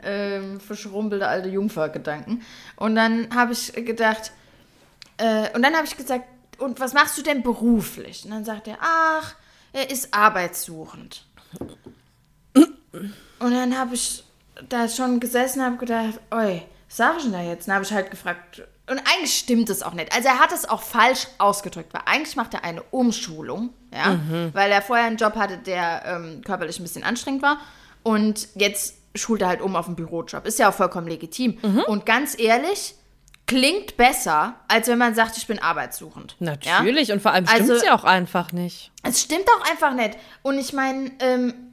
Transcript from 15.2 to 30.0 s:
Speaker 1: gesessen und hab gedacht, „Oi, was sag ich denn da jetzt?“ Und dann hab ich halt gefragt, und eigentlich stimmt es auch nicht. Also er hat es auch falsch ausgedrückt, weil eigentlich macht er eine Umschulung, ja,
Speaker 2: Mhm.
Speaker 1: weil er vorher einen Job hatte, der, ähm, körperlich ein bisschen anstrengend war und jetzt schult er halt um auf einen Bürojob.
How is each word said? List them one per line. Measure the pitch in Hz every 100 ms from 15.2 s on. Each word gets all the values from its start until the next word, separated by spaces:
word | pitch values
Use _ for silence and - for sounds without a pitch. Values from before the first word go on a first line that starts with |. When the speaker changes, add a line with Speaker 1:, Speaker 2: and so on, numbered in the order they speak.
Speaker 1:
gesessen | 240 240 254 269
und | 254
hab | 240
gedacht, | 240 226 220 220 -
„Oi, | 226 214 175 - - _
was | -
sag | 247 330
ich |
denn | 262
da | 185
jetzt?“ | 175 170
Und | -
dann | 196
hab |
ich | 196
halt | 208 190
gefragt, | 180 175 175 - - - _ -
und | 262
eigentlich | 254 359 302 -
stimmt | - 233 233
es | 190
auch | -
nicht. | 170 156
Also | 233 262
er | 254
hat | 320
es | 339 -
auch | 214
falsch | - 233 240 262 - -
ausgedrückt, | 202 202 180 170 -
weil | 170 -
eigentlich | 240 302 269
macht | 226
er | 196
eine | - -
Umschulung, | - 262 240 214 180 156 113 160 247 - -
ja, | - 175
Speaker 2:
Mhm. | 180 151 165 170
Speaker 1:
weil | 185 202
er | 202
vorher | 202 240 233
einen | 226
Job | 214 220
hatte, | 202 185
der, | 196 180 170 165 -
ähm, | 175 165 156
körperlich | - 180 160 170
ein |
bisschen | 170 -
anstrengend | - 240 294 269
war | 285 294 - - - _
und | 226 214 214 208 - 196
jetzt | 202 208 - - _
schult | - - 214
er | 185
halt | 180
um | 190 175
auf | 175
einen |
Bürojob. | 175